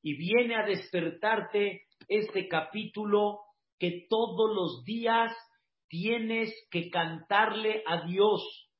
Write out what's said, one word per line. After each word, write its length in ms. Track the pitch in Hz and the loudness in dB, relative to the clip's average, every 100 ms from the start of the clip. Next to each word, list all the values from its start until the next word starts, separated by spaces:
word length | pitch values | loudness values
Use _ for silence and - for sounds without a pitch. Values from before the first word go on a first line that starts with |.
Y 160 | 156 139 | -6 -6
viene 380 | 175 226 240 226 | 2 2 2 0
a 100 | 208 | 0
despertarte 1160 | 185 - 180 165 - 214 220 - 208 202 180 _ _ - | -2 -2 -4 -4 -2 0 0 0 0 0 -2 _ _ -2
este 400 | 214 214 190 180 | 0 0 -4 -2
capítulo 920 | 165 156 214 - - 208 208 208 208 - _ _ _ | -2 -2 -8 -8 -6 2 4 4 -2 -16 _ _ _
que 300 | 180 175 - | -4 -4 -2
todos 460 | 220 226 180 220 208 | 0 0 2 0 2
los 280 | 170 - | -2 -4
días 480 | - 226 233 226 226 226 - _ _ _ _ | -8 -2 2 2 2 -4 -16 _ _ _ _
tienes 640 | 165 208 233 226 226 220 214 _ | -4 0 0 0 -2 -2 -6 _
que 180 | 175 170 | -6 -2
cantarle 960 | 175 165 165 - 202 220 214 220 214 160 | -2 -2 -6 0 2 4 2 -2 -2 -2
a 200 | 170 160 | -2 -2
Dios 640 | 185 208 208 - - _ | 4 4 4 -2 -14 _